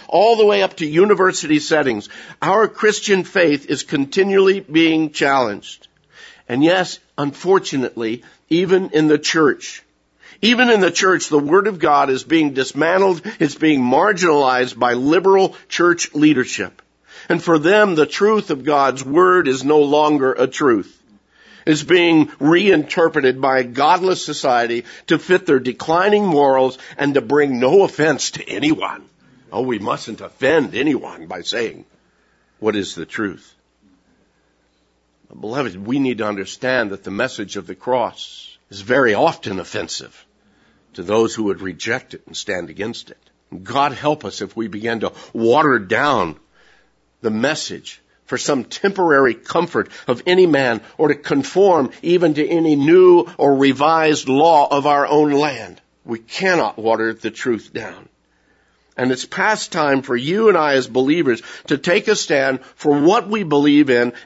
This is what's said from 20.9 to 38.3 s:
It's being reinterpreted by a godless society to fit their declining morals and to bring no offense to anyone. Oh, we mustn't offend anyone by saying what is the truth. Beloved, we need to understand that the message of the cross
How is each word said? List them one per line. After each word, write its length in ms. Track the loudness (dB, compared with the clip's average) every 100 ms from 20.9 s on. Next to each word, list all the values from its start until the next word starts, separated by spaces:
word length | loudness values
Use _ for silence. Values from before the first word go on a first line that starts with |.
| _ _ _ _ _ _ -10
It's 200 | -2 -2
being 480 | 2 2 4 4 2 0
reinterpreted 1000 | 2 2 4 2 0 0 0 2 0 0
by 200 | 0 0
a 40 |
godless 600 | -2 0 2 2 0 -4
society 600 | -6 -6 0 0 0 -4 -8 -18 -4
to 140 | -4
fit 260 | 0 0 2
their 140 | 0
declining 640 | 0 -8 -2 0 2 2 2
morals 520 | 2 4 4 2 -2 -16 -6
and 160 | -2
to 60 | -2
bring 400 | 0 0 0 0
no 240 | 4 4
offense 480 | 4 0 0 0 -4
to 160 | -10 -10
anyone. 560 | -6 -2 -2 -4 -12 -18 _ _ _ _
Oh, 100 | -8
we 160 | -4 -4
mustn't 420 | -6 -8 -8 -14
offend 540 | -16 -6 0 0 0
anyone 540 | -4 -2 -2 -6 -16 -16
by 140 | -14
saying 420 | -8 -6 -6 -10 -20 _ _ _ _ _ _ _
what 160 | -4
is 220 | -2 -6 -10
the 100 | -12
truth. 480 | -8 -8 -8 _ _ _ _ _ _ _ _ _ _ _ _ _ _ _ _ _ _ _ -16
Beloved, 480 | -10 -6 -6 -8 -6
we 140 | -4
need 180 | -2 -4
to 80 | -6
understand 640 | -6 -10 -8 -4 -2 -4
that 140 | -8
the 80 | -12
message 440 | -8 -8 -8 -12 -12
of 120 | -14
the 80 | -14
cross 840 | -4 -4 -4 -8 -18